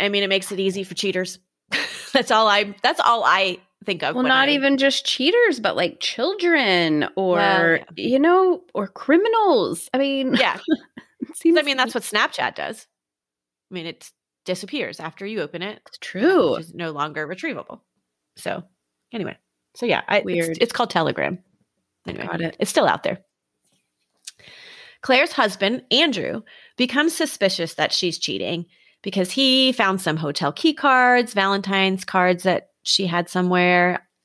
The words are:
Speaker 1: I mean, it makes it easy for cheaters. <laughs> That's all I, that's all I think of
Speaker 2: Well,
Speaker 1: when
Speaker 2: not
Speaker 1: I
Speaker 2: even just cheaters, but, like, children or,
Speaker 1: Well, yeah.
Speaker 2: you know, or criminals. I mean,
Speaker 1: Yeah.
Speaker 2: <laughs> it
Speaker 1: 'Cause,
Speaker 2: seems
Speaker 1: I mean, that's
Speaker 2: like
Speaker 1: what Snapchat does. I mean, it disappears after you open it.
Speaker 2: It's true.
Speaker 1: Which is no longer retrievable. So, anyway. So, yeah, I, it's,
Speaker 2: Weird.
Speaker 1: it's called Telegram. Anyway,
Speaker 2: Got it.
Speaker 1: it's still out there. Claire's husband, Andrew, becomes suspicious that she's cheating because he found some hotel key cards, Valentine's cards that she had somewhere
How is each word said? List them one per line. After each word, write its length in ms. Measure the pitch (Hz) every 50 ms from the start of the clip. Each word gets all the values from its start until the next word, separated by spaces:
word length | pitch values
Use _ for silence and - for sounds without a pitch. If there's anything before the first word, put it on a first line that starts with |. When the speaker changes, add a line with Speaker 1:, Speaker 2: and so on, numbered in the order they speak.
Speaker 1:
I 80 | 202 202
mean, 140 | 202 202 202
it 40 |
makes 240 | 190 196 196 185 -
it 80 | 202 185
easy 240 | 190 190 185 202 190
for 120 | - 175
cheaters. 440 | - - 196 175 185 185 180 - - _ _ _ _ _ -
<laughs> 400 | - - - - - - - - -
That's 180 | 262 240 -
all 160 | 226 214 220
I, 280 | 214 202 208 208 208 196 -
that's 180 | - 254 330 -
all 240 | - - 233 226 190
I 360 | 131 170 196 196 190 180 - - _ _ _ -
think 160 | 214 185 160
of 140 | - 139 160
Speaker 2:
Well, 80 | - 156
Speaker 1:
when 60 | 156
Speaker 2:
not 200 | 262 262 269 285
Speaker 1:
I 40 | 294
Speaker 2:
even 240 | 277 269 277 277
just 280 | 262 269 277 269 - -
cheaters, 540 | - - - 254 311 427 480 480 427 277 240
but, 160 | 214 185 82
like, 240 | 127 175 170 - -
children 1080 | - - - - 240 349 415 403 349 349 330 294 247 202 185 175 170 160 156 151 135 - -
or, 200 | 190 190 185 175
Speaker 1:
Well, 420 | 175 202 196 196 185 170 165 165
yeah. 60 | - - - 165
Speaker 2:
you 220 | 160 101 226 247 269
know, 440 | 294 339 349 370 381 370 359 359 - _ -
or 140 | 208 202
criminals. 1000 | - - - - - 302 349 415 466 440 453 427 381 294 220 170 95 151 - - - -
I 60 | 262
mean, 340 | 277 277 269 269 262 262 254
Speaker 1:
Yeah. 220 | 233 254 180 -
Speaker 2:
<laughs> 120 | 185 - - 311 - - _ _ - - _ _ -
it 60 | -
Speaker 1:
'Cause, 100 | - -
Speaker 2:
seems 220 | - - 330 330 311
Speaker 1:
I 20 |
mean, 160 | 294 285 269
that's 160 | 262 254 240 -
Speaker 2:
like 100 | 240 -
Speaker 1:
what 280 | - 214 214 247 320
Snapchat 240 | - - - - -
does. 320 | - 143 - 220 - - _ _ _ _ _ _ _ _ _ _ _ _ _ _ _ _ _
I 40 | 185
mean, 100 | 180 160
it 260 | 170 160 - - - - _ _ _ _ _ -
disappears 540 | - 180 180 202 190 294 285 185 - 170 -
after 240 | 160 160 - - 196
you 140 | 202 220 208
open 200 | 151 147 - 165
it. 200 | 185 208 214 - -
Speaker 2:
It's 140 | - - -
true. 540 | - - - 180 226 349 381 339 196 151 -
Speaker 1:
Which 60 | - 160
is 80 | 165 170
no 160 | 170 170 160
longer 360 | 151 143 147 156 147 156 151
retrievable. 540 | 147 185 185 - 330 220 - - - - - _ _ _ _ _ _ _ _ _ _ _
So, 280 | - - - - - - _ _ _ _ _ _ _ _ _ -
anyway. 240 | 226 175 - - - _ _ _ _ _ _ _
So, 100 | - 247
yeah, 160 | 233 151 - -
I, 100 | - 202
it's, 80 | 208 -
Speaker 2:
Weird. 320 | 190 175 170 165 165 165 165
Speaker 1:
it's 140 | 233 - -
called 160 | - 240 -
Telegram. 480 | - 180 160 143 - - 69 71 180 - _ _ _ _ _ _ _ _ _ _ _ _ -
Anyway, 180 | 175 - - -
Speaker 2:
Got 160 | 180 170 170
it. 140 | 165 160 - -
Speaker 1:
it's 120 | - -
still 160 | - 311 -
out 160 | 147 82 - -
there. 160 | - 180 - _ _ _ _ _ _ _ _ _ _ _ _ _ _ _ _ _ _ _ _ _ - - _ - - - - - - - - - - - _
Claire's 300 | - - 262 262 294 285
husband, 520 | - - 233 202 185 - 196 196 240 254 - -
Andrew, 500 | 214 262 330 302 233 180 - - - 220 - - - - - - _
becomes 380 | - 254 247 233 277 302 330 320
suspicious 600 | - 320 - - - 202 190 - - 170 160 -
that 180 | - 151 - -
she's 240 | - - 175 156
cheating 480 | - - - 101 - 92 98 165 170 170 - _ _ _ _ _ _
because 300 | - 196 180 196 180 185
he 400 | - 269 269 262 262 262 262 262
found 300 | 254 - 214 190 190 185
some 160 | - 165 156
hotel 340 | 160 160 143 147 - 170 143
key 220 | - - - 330 302
cards, 600 | - - 285 262 254 247 247 247 247 240 240 208
Valentine's 720 | 196 190 196 196 196 196 196 196 190 190 190 190 185 -
cards 400 | - - 190 180 180 185 175 -
that 280 | 190 175 - - _ _ _ -
she 240 | - - - 196
had 220 | 175 170 175 165 -
somewhere 760 | - 185 180 180 180 180 180 180 180 175 175 180 175 - - _ _ _ _